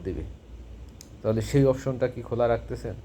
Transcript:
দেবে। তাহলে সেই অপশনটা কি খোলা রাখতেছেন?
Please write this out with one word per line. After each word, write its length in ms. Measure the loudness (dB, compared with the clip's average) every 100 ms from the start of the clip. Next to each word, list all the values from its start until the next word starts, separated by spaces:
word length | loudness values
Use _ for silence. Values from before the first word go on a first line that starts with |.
দেবে। 180 | -4 -6 -8 -12 -16 -18 -16 -16 -18 -18 -20 -4
তাহলে 180 | 0 0
সেই 240 | 2 6
অপশনটা 440 | 6 4 0 0 0
কি 140 | -2
খোলা 260 | -4 2 2
রাখতেছেন? 460 | 2 0 -8 -8 -10